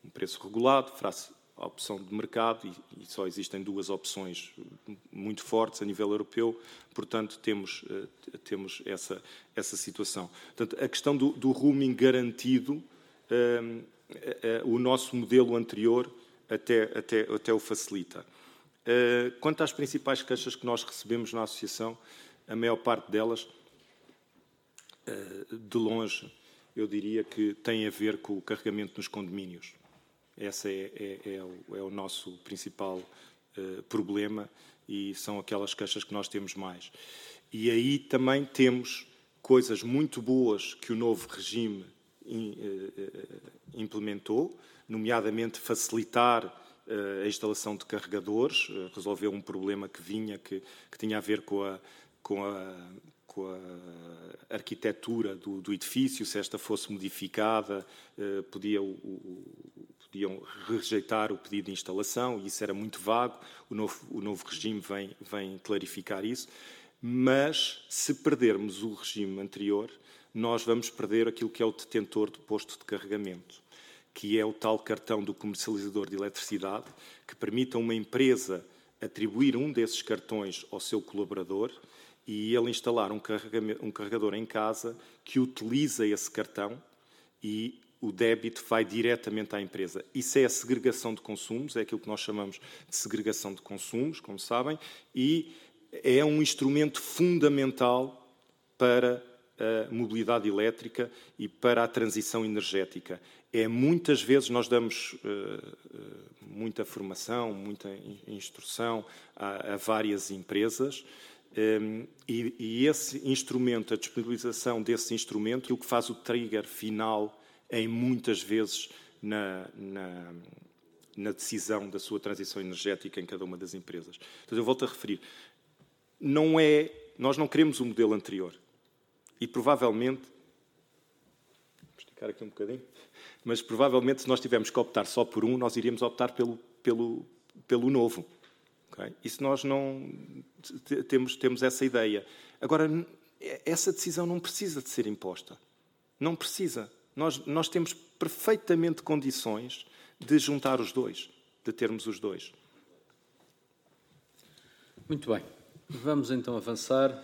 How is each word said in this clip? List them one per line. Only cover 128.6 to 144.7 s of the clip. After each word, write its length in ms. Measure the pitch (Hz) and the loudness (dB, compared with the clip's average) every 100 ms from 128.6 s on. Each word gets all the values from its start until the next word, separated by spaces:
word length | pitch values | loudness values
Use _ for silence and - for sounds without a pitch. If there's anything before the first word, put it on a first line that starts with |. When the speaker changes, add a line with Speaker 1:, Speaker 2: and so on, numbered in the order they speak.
| _ _ _ _ _ _ - _ | _ _ _ _ _ _ -20 _
Speaker 1:
E 80 | 117 | -4
provavelmente, 720 | 139 120 143 123 110 123 131 - - _ _ _ _ _ _ _ _ _ _ _ _ _ _ | 0 4 6 4 4 0 -2 -8 -20 _ _ _ _ _ _ _ _ _ _ _ _ _ _
vou 160 | - _ | -20 _
esticar 320 | - - 107 | -20 -10 -10
aqui 140 | - | -8
um 60 | 107 | -14
bocadinho, 320 | - 104 127 - - - - - - | -6 -6 -6 -12 -20 -20 -20 -20 -10
mas 180 | 117 117 | -2 -2
provavelmente 600 | - 113 139 127 123 131 | -2 4 6 6 4 0
se 60 | - | 2
nós 120 | 127 | 2
tivermos 300 | 127 120 107 | 4 2 4
que 100 | - | 0
optar 280 | 117 - 98 | 2 0 0
só 160 | - 117 | 2 2
por 180 | 110 113 | 2 2
um, 120 | 127 | 2
nós 180 | 120 117 | 2 2
iríamos 240 | 117 120 | 0 0
optar 320 | 120 - 123 | -2 0 -2
pelo, 240 | - 120 113 - _ | 2 0 0 -12 _
pelo, 420 | - 113 117 120 - _ _ - - | 2 2 0 -2 -8 _ _ -20 2
pelo 220 | 123 123 | 4 6
novo. 340 | 135 117 - 80 - - _ _ _ _ | 6 4 2 -12 -18 -20 _ _ _ _
Ok? 200 | - 95 - | -12 -12 -10
Isso 180 | 113 - | -12 -2
nós 220 | 135 135 | 0 0
não 500 | 139 139 135 135 135 - - 135 - _ - - | 2 0 0 -6 -10 -14 -14 -18 -18 _ -16 -16
te-, 200 | - 143 | -4 -4
temos, 320 | - 131 127 - | 4 4 4 2
temos 260 | 131 123 | 2 4
essa 200 | 127 127 131 | 2 2 2
ideia. 400 | 120 110 104 - - - - | 4 4 0 -4 -20 -20 -8
Agora, 280 | 117 156 160 | 2 4 4
n-, 180 | 160 175 - _ _ 135 135 - | 2 -2 -14 _ _ -10 -6 -2
essa 260 | 165 190 | 2 0
decisão 360 | - 175 160 175 | 0 -2 -2 0
não 120 | 175 | -2
precisa 420 | 170 - 196 | -4 -4 -4